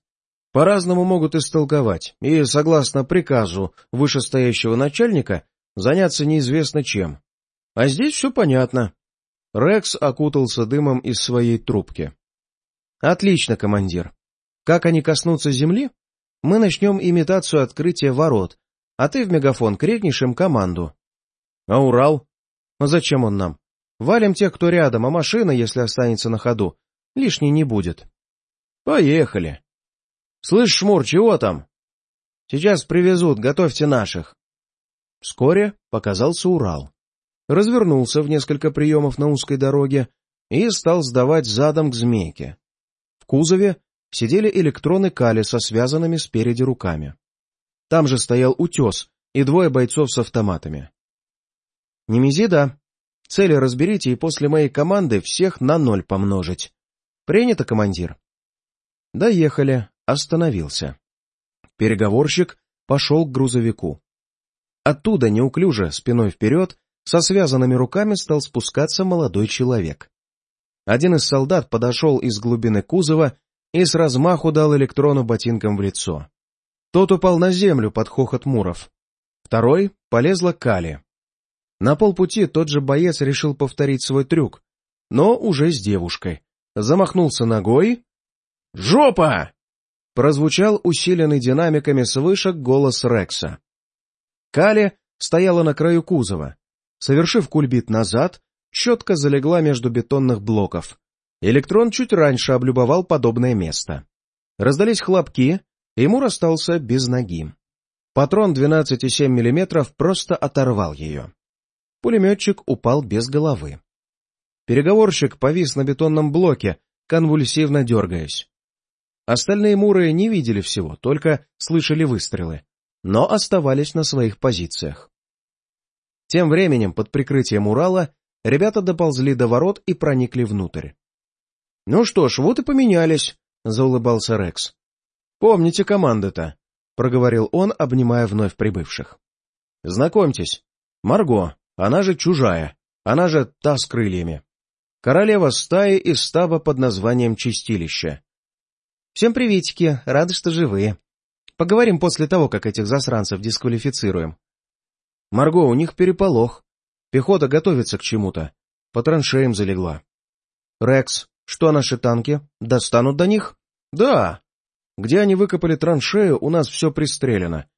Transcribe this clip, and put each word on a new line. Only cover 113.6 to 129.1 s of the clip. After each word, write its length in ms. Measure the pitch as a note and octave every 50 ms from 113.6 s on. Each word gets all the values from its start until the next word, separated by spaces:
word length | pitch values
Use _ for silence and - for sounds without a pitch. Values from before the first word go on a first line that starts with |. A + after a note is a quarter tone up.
| D2+ D2 C#2 - _ _ _ _ _ _ _ _ _ _ _ _ _ _ _ _ _
Переговорщик 720 | - A#2 C3+ C#3+ F3 G3+ A3 A3 G3 D3+ - D3 C3 - -
повис 380 | - C3+ D#3 F3+ F3 C3+ -
на 80 | C#3 C3+
бетонном 480 | C#3 C#3 - D#3+ D#3+ D#3 D#3 D3+ D3 C#3+
блоке, 460 | E3+ F#3 E3+ C3+ - - G2 E2+ - _ _ _ _ _
конвульсивно 800 | _ D#3+ E3 E3 D#3 D3+ D#3+ C3+ A2+ - D#3 D#3 C#3+ C#3+ D3 C3
дергаясь. 640 | A#2 A#2 A2 F#2+ F2 F2+ E2+ D#2 D2+ - - - _ _ _ _ _ _ _ _ _ _ _ _ _ _ _ _
Остальные 500 | - A#2 - - - G3+ G#3 G#3 G#3 G3+
Муры 340 | G3 G3+ G#3 G3 F#3 F3 D#3+ D#3
не 160 | E3+ G3+ A3+
видели 320 | A3 F3+ C3 A2+ A2 G2+
всего, 360 | F#2 - - G#2 F2 D2+ D2+
только 500 | - - A#2+ D3 D3+ - D#3+ D3+ D3+ - _ _
слышали 480 | _ - - E3 E3 - - D3+ D#3 D#3+
выстрелы, 600 | C#3 B2 F#2+ - - - G2+ F2 E2 D#2+ D2 - _ _ _ _ _ _ _ -
но 260 | F#2 G2 A2+ D#3 -
оставались 640 | A3 G#3 - - G3+ F#3 D3 C#3 C3+ C#3 D3 - -
на 80 | E3 D#3
своих 360 | - C#3+ C3+ A#2+ A2+ G2+ -
позициях. 720 | - C3 A2 F2 F2 D#2+ - - E2+ D2+ C#2+ - - _ _ _ _ _ _ _ _ _ _ _ _ _ _ _ _ _ _ _ _ _ _ _ _
Тем 220 | _ - E3+ F3 D#3
временем, 440 | D3+ E3+ F#3+ E3+ C#3+ A#2+ G#2+ F#2 -
под 180 | - G#2 -
прикрытием 580 | - C#3+ C3+ - C#3 C3+ B2 - G#2+ G#2 G#2 G#2
Урала, 460 | G#2+ B2+ E3+ F#3 F#3 F#3 E3+ - - _ _ _ _ _ _
ребята 380 | A2+ B2+ C#3+ F#3+ A3 - G#3+ F#3
доползли 520 | F#3 F3 E3 F3 D#3+